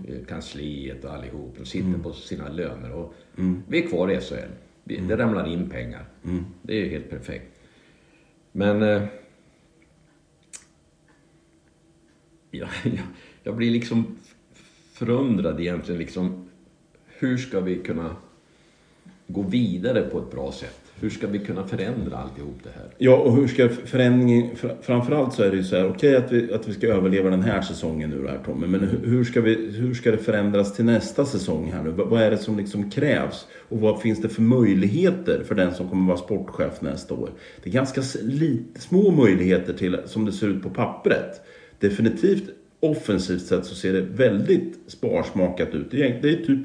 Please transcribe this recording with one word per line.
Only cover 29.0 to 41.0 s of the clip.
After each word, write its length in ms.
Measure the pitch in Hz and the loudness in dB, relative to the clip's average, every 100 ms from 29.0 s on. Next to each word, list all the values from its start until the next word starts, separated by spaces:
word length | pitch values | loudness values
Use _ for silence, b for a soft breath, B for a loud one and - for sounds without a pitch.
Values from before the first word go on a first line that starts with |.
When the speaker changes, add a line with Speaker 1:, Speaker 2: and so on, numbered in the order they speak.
| 117 | 2
Speaker 2:
hur 140 | 127 | 2
ska 160 | 120 123 | 2 2
vi, 300 | 113 113 107 | 4 2 0
hur 240 | 107 127 | -4 -4
ska 160 | 120 120 | 0 2
det 80 | 104 | 2
förändras 580 | - 107 101 101 98 - | 0 0 2 2 0 2
till 80 | |
nästa 400 | 117 113 - - | 2 4 2 -2
säsong 480 | 135 98 90 78 78 | 0 -2 -2 -2 -4
här 100 | 87 | -4
nu? 80 | 78 | -4
Vad, 180 | 85 95 | -2 -2
vad 140 | 117 | 2
är 80 | 107 | 2
det 80 | 101 | 2
som 180 | - 107 | 0 -4
liksom 340 | 101 104 101 | -4 -4 -4
krävs? 560 | 135 120 92 69 - - B - | -2 0 0 -2 -8 -16 B -10
Och 120 | 117 | 0
vad 200 | 107 104 | 2 2
finns 200 | 113 107 | 0 0
det 60 | 110 | -2
för 140 | - | 2
möjligheter 1000 | 113 127 110 92 101 147 185 - - 76 | 4 6 6 6 4 4 4 2 0 -2
för 100 | - | 0
den 200 | 104 90 | 0 0
som 140 | - 92 | 0 -2
kommer 180 | 95 92 | 2 2
vara 100 | 87 | 2
sportchef 640 | - 101 95 - 92 - | -2 -4 -4 -4 -4 -4
nästa 340 | 71 67 - | -6 -8 -8
år? 160 | 60 - - B B | -6 -8 -10 B B
Det 80 | 92 | -2
är 40 | |
ganska 260 | 120 135 135 | 0 0 -2
s-, 160 | 131 - | -4 -4
lit-, 560 | 113 143 160 117 - - | -2 0 2 0 -4 -14
små 320 | - 185 202 | 2 4 6
möjligheter 600 | 156 113 92 90 90 92 | 8 6 6 4 2 2
till, 240 | 87 92 92 - | -2 -2 -2 -4
som 180 | 110 | -2
det 80 | 107 | -2
ser 160 | 95 104 | 0 -2
ut 140 | 98 | -2
på 80 | - | -4
pappret. 680 | - 110 - | -4 -4 -2